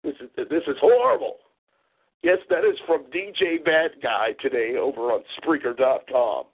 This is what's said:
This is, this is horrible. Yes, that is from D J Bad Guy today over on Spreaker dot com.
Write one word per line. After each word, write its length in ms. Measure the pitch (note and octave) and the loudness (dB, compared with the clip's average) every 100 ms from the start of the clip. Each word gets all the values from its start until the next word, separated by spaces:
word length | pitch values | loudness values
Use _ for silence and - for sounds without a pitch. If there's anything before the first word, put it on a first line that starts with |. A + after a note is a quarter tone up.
This 120 | D3+ - | -8 -10
is, 80 | B2 - | -14 -10
this 280 | - E3 - | -4 -4 -2
is 100 | C3+ | 2
horrible. 580 | F#3+ B3 A#3+ - B2+ - _ _ _ _ _ _ _ _ | 4 6 4 0 -2 -10 _ _ _ _ _ _ _ _
Yes, 160 | F3 F#3 - | 0 0 2
that 160 | E3+ G#3+ | 2 2
is 120 | - - | 0 -2
from 200 | D#3+ C#3 | -2 -2
D 200 | F3 G3 - | -10 -8 -4
J 200 | F3+ E3 | -2 0
Bad 340 | D#3+ D#3+ D#3+ - | 2 2 0 -4
Guy 320 | B2 G#2 A2+ - | -4 0 -2 -2
today 360 | C3+ B2 A2+ B2+ | -4 -2 -2 -2
over 340 | B2+ C#3+ A#2+ | -2 -2 -2
on 120 | A2 - - | -2 -4 -8
Spreaker 360 | - D3+ B2 A#2+ | -2 -2 -2 0
dot 240 | C3 C3+ - | 2 2 0
com. 340 | B2+ A#2 C#2 - | 0 2 -2 -8